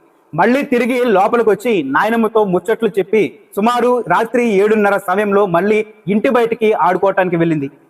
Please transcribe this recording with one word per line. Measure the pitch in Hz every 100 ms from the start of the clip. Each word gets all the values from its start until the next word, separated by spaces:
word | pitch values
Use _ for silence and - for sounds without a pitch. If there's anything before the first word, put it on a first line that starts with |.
| _ _ _
మళ్ళీ | 156 208 262
తిరిగి | 262 240 240 254
లోపలికి | 247 185 208 233 220
వచ్చి | 190 247 202
నాయనమ్మతో | 135 147 208 233 220 220
ముచ్చట్లు | 202 175 202 220 226
చెప్పి | 196 185 220 143 - _ -
సుమారు | 220 240 240 247 -
రాత్రి | 175 226 247
ఏడున్నర | 240 190 208 214 202 196
సమయంలో | - 190 214 196 202
మళ్ళీ | 170 202 214 214 - 160
ఇంటి | 214 269
బయటికి | 247 226 226 214
ఆడుకోవటానికి | 208 165 180 196 190 185 170
వెళ్ళింది. | 165 151 139 -